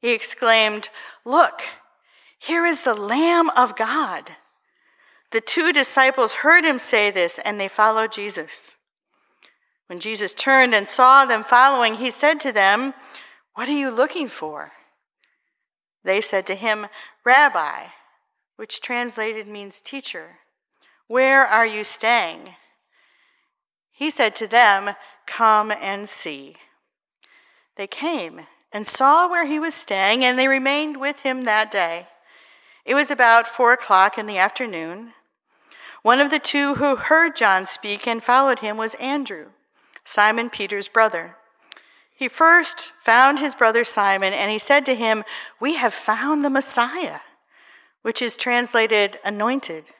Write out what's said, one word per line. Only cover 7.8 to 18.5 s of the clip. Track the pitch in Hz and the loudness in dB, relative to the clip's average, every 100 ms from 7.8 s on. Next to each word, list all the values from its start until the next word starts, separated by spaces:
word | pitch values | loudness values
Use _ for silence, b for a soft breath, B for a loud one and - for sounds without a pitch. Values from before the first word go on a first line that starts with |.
| 214 220 220 | 2 2 -2
Jesus. | 208 208 185 156 - - - _ _ _ _ _ _ _ _ _ _ - | -6 -8 -8 -8 -12 -14 -16 _ _ _ _ _ _ _ _ _ _ -20
When | 180 | -14
Jesus | 214 214 202 | -10 -8 -6
turned | - 269 269 254 | -4 2 4 4
and | 214 202 | 2 2
saw | - 254 269 | 4 8 8
them | 262 226 | 6 0
following, | 220 247 269 262 233 | 2 4 6 4 0
he | 220 247 | -2 -4
said | - 294 311 | 0 2 2
to | 277 | -2
them, | 214 190 214 269 - B B B B B | 2 2 2 -2 -10 B B B B B
"What | - 247 | -10 -6
are | |
you | 294 269 | -4 -2
looking | 226 294 359 262 | -2 -2 -2 -10
for?" | - 156 147 151 _ _ _ _ _ _ _ _ _ _ _ _ _ | -10 -12 -12 -16 _ _ _ _ _ _ _ _ _ _ _ _ _
They | 185 196 | -4 -2
said | 214 196 190 | 0 -2 -4
to | |
him, | 190 220 214 208 B B B | -6 -4 -4 -8 B B B
"Rabbi," | 240 262 294 190 151 - - - _ _ _ _ _ | 2 4 4 0 -6 -8 -16 -20 _ _ _ _ _